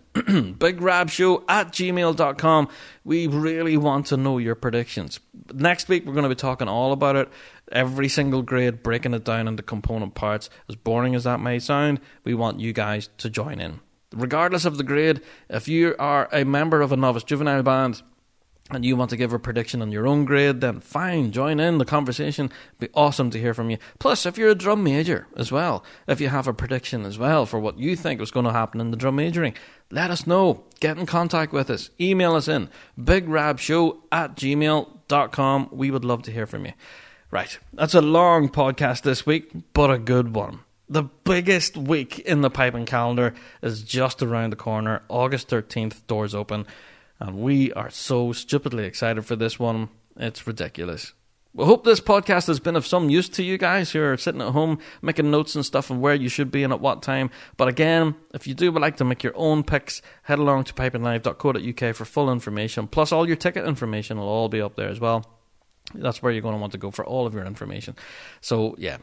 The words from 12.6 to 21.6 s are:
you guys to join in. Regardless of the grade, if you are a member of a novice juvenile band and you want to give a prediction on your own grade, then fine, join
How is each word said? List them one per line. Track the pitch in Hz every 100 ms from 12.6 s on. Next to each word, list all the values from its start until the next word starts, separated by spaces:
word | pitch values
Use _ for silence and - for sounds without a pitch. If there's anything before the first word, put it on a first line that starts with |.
you | 113
guys | 113 104 104 - -
to | 117
join | 110 127 95
in. | 87 80 - _ _
Regardless | 107 123 147 175 180
of | 170 143
the |
grade, | 135 143 156 151 - - -
if | 113 127
you | 160 170 -
are | 143 143 -
a | 151
member | 135 143 160 160
of | 139
a | 135
novice | 131 117
juvenile | - 147 147 139
band | 131 131 131 113 - _ _ _ _ _ -
and | 131
you | 120 127
want | 123
to | 117
give | 123
a | 117
prediction | 123 117 113 123
on | 110
your | 104 120
own | 147
grade, | 139 139 143 127
then | 123 110
fine, | - 143 180 170 120
join | 110 143 151